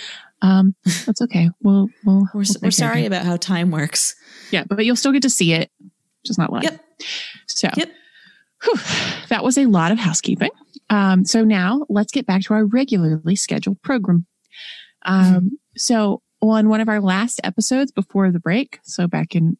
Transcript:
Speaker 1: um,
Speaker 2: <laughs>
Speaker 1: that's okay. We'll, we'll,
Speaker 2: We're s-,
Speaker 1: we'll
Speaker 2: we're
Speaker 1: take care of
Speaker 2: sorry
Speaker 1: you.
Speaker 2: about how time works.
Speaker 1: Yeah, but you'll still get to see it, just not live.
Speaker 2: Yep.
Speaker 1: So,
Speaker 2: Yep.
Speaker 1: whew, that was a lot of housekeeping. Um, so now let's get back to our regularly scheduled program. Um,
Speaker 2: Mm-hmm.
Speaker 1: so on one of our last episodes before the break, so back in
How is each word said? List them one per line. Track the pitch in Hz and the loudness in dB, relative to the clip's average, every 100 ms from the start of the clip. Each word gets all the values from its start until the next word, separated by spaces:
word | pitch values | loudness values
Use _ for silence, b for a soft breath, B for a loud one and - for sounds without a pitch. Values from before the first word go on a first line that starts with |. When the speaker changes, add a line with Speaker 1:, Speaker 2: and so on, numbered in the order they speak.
| B B B _ | B B B _
Speaker 1:
um, | 190 190 190 190 | 2 4 2 0
Speaker 2:
<laughs> | 185 170 - | -4 -4 -4
Speaker 1:
that's | 208 | -4
okay. | 240 180 170 - | -2 2 0 2
We'll, | 202 196 202 - 208 | 2 2 2 -2 2
we'll, | 190 196 | 2 2
Speaker 2:
We're | 208 | -2
s-, | 202 196 | -4 -2
Speaker 1:
we'll | - | -2
Speaker 2:
we're | |
Speaker 1:
take | - | 0
care | 240 | 0
of | |
Speaker 2:
sorry | 240 | 0
Speaker 1:
you. | 226 | 0
Speaker 2:
about | 185 175 | -2 -2
how | 175 | -2
time | - 175 175 | -2 0 0
works. | 156 151 - - - B B B | 0 -4 -2 -4 -6 B B B
Speaker 1:
Yeah, | 180 - | -6 -2
but | 202 220 | -2 0
you'll | 240 | 2
still | 277 | 2
get | 277 | 2
to | 262 | 2
see | - 170 | 2 2
it, | 165 - _ 190 _ _ _ - | 0 -2 _ -20 _ _ _ -8
just | 185 | -4
not | 160 | -2
live. | - | -2
Speaker 2:
Yep. | 311 320 _ _ B B B B - | -6 -8 _ _ B B B B -10
Speaker 1:
So, | - 175 - | -4 -4 -2
Speaker 2:
Yep. | 330 b b b b b b _ - | -6 b b b b b b _ -2
Speaker 1:
whew, | - B B B B - | -2 B B B B -4
that | 220 | -2
was | 254 262 | 0 2
a | 262 | 4
lot | 190 165 | 4 2
of | 226 | 2
housekeeping. | 190 165 - - - - _ - _ | 0 -2 -2 -2 -2 -6 _ -20 _
Um, | 208 196 185 190 | 0 4 2 2
so | 233 | 2
now | 220 202 180 269 302 | 2 2 0 -2 -2
let's | 202 214 | -2 -2
get | 277 226 | -4 -2
back | 190 | -2
to | 190 214 | 0 0
our | 208 | 2
regularly | 240 269 202 160 156 165 196 | 0 0 0 0 0 -2 -2
scheduled | - 151 190 196 | -2 -4 -4 -6
program. | - 262 180 170 170 _ _ B B B B B - | -4 -2 2 0 0 _ _ B B B B B -2
Um, | 190 185 | 2 4
Speaker 2:
Mm-hmm. | 185 185 285 _ - | 4 2 -4 _ -8
Speaker 1:
so | - 233 208 - - _ | 0 0 0 -2 -8 _
on | 220 220 214 | 2 4 4
one | 214 | 2
of | 220 | 0
our | 208 | 0
last | 196 190 240 - | 0 0 -2 -4
episodes | - 196 - 254 277 | -6 -4 -2 -2 -2
before | - 190 196 190 | -4 -4 0 2
the | 175 | 0
break, | 165 208 285 - | -2 -2 -4 -12
so | - - 175 | -14 -4 -2
back | 160 160 175 | -2 -2 0
in | 165 | 0